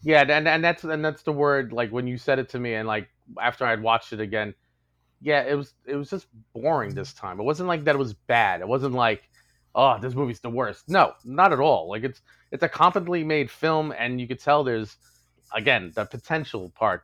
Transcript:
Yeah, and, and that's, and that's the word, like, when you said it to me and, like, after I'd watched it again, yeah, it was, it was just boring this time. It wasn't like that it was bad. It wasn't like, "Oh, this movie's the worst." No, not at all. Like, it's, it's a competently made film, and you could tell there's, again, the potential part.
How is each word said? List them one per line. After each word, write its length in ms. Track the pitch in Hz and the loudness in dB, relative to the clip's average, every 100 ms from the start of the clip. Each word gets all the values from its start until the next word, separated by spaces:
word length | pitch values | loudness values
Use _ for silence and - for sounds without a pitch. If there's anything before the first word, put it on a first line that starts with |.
Yeah, 200 | 147 151 139 | 2 4 6
and, 200 | 151 156 | 4 2
and 160 | 160 170 | 2 2
that's, 180 | 170 | -2
and 220 | 165 156 156 | -4 -4 -4
that's 180 | 151 | -4
the 100 | - | -6
word, 400 | 147 143 139 120 | 0 2 2 -2
like, 180 | 117 117 | -4 -4
when 160 | 120 123 | -4 -6
you 100 | 123 | -6
said 200 | - 131 | -2 0
it 80 | 127 | 0
to 80 | 127 | -6
me 160 | 123 110 | -4 -4
and, 140 | 110 | -2
like, 200 | 107 95 _ _ - | -4 -6 _ _ -2
after 240 | 117 - 123 | -2 0 0
I'd 160 | 113 | 0
watched 300 | 110 113 - | 2 0 0
it 80 | 107 | -8
again, 340 | 107 107 104 - _ _ _ _ _ _ | -4 -4 -4 -8 _ _ _ _ _ _
yeah, 220 | 143 143 | 0 0
it 120 | 127 143 | 2 -2
was, 200 | 139 _ - | -4 _ -8
it 100 | 143 | -8
was 140 | 139 | -6
just 160 | 190 - 110 - 117 | -10 -12 -20 -20 -6
boring 400 | 143 151 101 98 | -2 0 -2 -6
this 180 | 92 | -10
time. 260 | - 98 90 | -10 -12 -6
It 20 | 120 | -4
wasn't 240 | 156 180 | -2 -2
like 160 | 165 147 | -2 0
that 100 | 143 | 0
it 40 | |
was 160 | 131 101 | 0 -6
bad. 460 | - 117 104 90 | 0 2 2 0
It 80 | 95 | -2
wasn't 260 | 131 135 127 | -2 -2 0
like, 340 | 117 104 _ _ _ _ _ - | 0 0 _ _ _ _ _ 2
"Oh, 240 | 135 113 | 4 4
this 140 | 127 123 | -2 -2
movie's 260 | 131 110 | -4 -4
the 80 | 120 | -6
worst." 380 | 120 117 98 - | -4 -4 -6 -2
No, 240 | 185 98 - 117 | 4 4 2 -10
not 280 | 139 190 | 2 4
at 60 | 139 | 4
all. 300 | 151 107 82 | 4 2 0
Like, 140 | 107 127 | -6 -6
it's, 180 | - _ _ _ | -8 _ _ _
it's 100 | - | -4
a 60 | 165 | -4
competently 560 | - 175 196 170 175 156 | 4 4 4 -2 -2 0
made 260 | 151 127 | 0 0
film, 420 | - 160 160 156 - | -2 0 0 0 -4
and 220 | 120 123 | -4 -4
you 80 | 120 | -6
could 100 | 123 | -6
tell 240 | - 147 131 | 2 2 2
there's, 320 | 113 104 - _ _ _ _ _ | -2 -4 -12 _ _ _ _ _
again, 400 | 110 110 120 87 92 | -2 2 2 0 -6
the 80 | 104 | -6
potential 640 | 120 - 160 147 110 90 | -8 -6 -6 -4 -10 -10
part. 320 | - 110 90 | -2 -2 -2